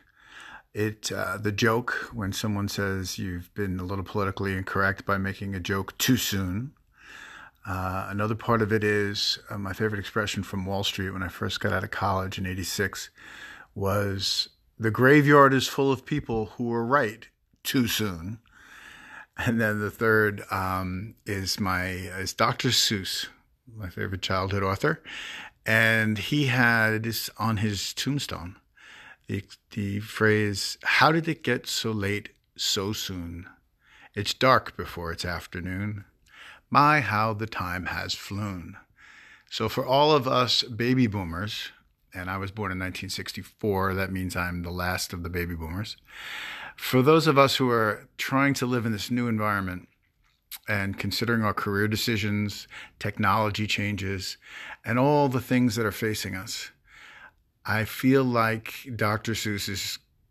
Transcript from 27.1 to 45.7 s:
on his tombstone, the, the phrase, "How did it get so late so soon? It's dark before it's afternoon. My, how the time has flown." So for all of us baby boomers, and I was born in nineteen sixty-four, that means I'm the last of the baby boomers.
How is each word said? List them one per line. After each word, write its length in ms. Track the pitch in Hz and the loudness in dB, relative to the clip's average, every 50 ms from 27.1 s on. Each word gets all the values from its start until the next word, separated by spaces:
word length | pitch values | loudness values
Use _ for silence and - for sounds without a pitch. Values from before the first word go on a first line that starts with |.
| 110 - - - - - | -4 -4 -6 -8 -6 -4
on 180 | 110 113 110 98 | -2 0 0 0
his 380 | 113 107 101 98 - - - | 0 0 -2 -2 -4 -6 -6
tombstone, 600 | - - 131 143 139 - - - 90 82 92 101 - _ _ _ _ - - - - - - - _ _ | -4 -4 -2 -2 -2 -4 -6 -8 -8 -10 -12 -14 -18 _ _ _ _ -20 -20 -20 -20 -20 -20 -20 _ _
the, 180 | - 107 101 - - - - _ _ | -6 -6 -6 -6 -10 -18 -20 _ _
the 300 | - 110 104 98 101 104 | -6 -4 -4 -2 -2 -4
phrase, 760 | 104 - - - 110 107 107 107 107 104 101 98 - - - - - | -6 -6 -2 2 4 4 6 4 2 0 0 -2 -4 -6 -8 -6 -2
"How 280 | - - - 123 147 | 0 4 6 6 6
did 160 | 160 165 160 165 | 6 4 0 -2
it 160 | 151 - - | -4 -2 -2
get 220 | 123 123 127 - | -2 -2 -2 -2
so 240 | - - - - 113 | -4 -4 -4 -2 -2
late 400 | 110 104 98 98 104 101 - - - _ _ _ _ | -2 -2 0 0 -2 -2 -4 -8 -16 _ _ _ _
so 380 | - - - - 104 95 104 107 | -6 -4 -2 0 0 0 -2 -2
soon? 540 | - - - 95 90 85 85 87 85 90 - - _ _ _ _ _ _ _ - - - - _ | -4 -6 -6 -8 -8 -8 -8 -10 -12 -12 -14 -18 _ _ _ _ _ _ _ -20 -20 -20 -10 _
It's 220 | 107 101 - - | -6 -4 -4 -2
dark 420 | - 127 131 127 110 - - - - | 2 6 6 6 6 4 0 -8 -10
before 340 | 90 - - 85 85 82 | -10 -8 -8 -8 -8 -8
it's 140 | 85 - - | -6 -6 -6
afternoon. 800 | 90 87 85 - - - 90 85 92 92 95 101 104 107 101 - - _ _ _ _ - - - - - - _ _ | -6 -6 -6 -8 -10 -10 -10 -8 -6 -6 -4 -4 -4 -6 -8 -12 -16 _ _ _ _ -20 -20 -20 -20 -20 -20 _ _
My, 300 | - 131 143 147 151 151 | 4 6 6 6 6 4
how 340 | 117 98 107 107 110 113 110 | 2 2 0 0 0 0 0
the 140 | 101 113 107 | -2 -6 -6
time 400 | - - 92 87 87 92 87 - | -6 -6 -6 -4 -4 -6 -6 -6
has 260 | 87 90 92 92 - | -6 -6 -6 -6 -8
flown." 640 | - - - 101 101 107 101 95 90 85 92 98 - - _ _ _ - - - - - - - - _ _ | -8 -8 -8 -6 -4 -4 -4 -6 -8 -10 -12 -16 -20 -20 _ _ _ -20 -20 -20 -20 -20 -20 -20 -20 _ _
So 180 | - - - - | -6 -4 -2 -2
for 160 | - 127 127 | -2 -2 0
all 280 | - 131 139 147 151 | 4 6 6 8 8
of 160 | 156 143 120 131 | 6 6 4 4
us 340 | 131 123 123 117 - - | 2 2 2 2 2 0
baby 460 | - - 117 104 117 123 131 131 123 107 | 0 -2 -4 -2 0 2 4 4 4 4
boomers, 640 | 98 104 92 82 82 87 104 107 - - - - - - _ _ _ _ _ _ - | 2 -2 -4 -4 -4 -6 -6 -6 -6 -8 -10 -12 -14 -18 _ _ _ _ _ _ -12
and 160 | 92 90 90 | -10 -6 -4
I 80 | 95 95 | -4 -4
was 140 | 98 95 | -4 -6
born 200 | 92 110 104 95 | -6 -6 -6 -4
in 60 | 92 92 | -4 -4
nineteen 320 | 92 92 90 - - 92 | -4 -6 -6 -8 -8 -8
sixty-four, 840 | - - 95 - - - 101 - - _ - 107 98 95 95 95 92 | -8 -8 -8 -10 -10 -12 -14 -14 -10 _ 0 0 2 2 2 2 2
that 160 | 95 95 92 | 0 -2 -2
means 240 | 95 92 92 90 - | -2 -4 -4 -2 -2
I'm 260 | 90 87 87 87 87 | -2 -2 -2 -2 -4
the 80 | 85 87 | -6 -6
last 420 | 87 90 90 90 90 90 - - | -4 -4 -2 -2 -2 -2 -4 -6
of 120 | - 87 87 | -6 -8 -8
the 60 | 87 | -6
baby 260 | 87 87 85 85 87 | -4 -4 -4 -4 -4
boomers. 420 | 82 82 78 | -6 -6 -6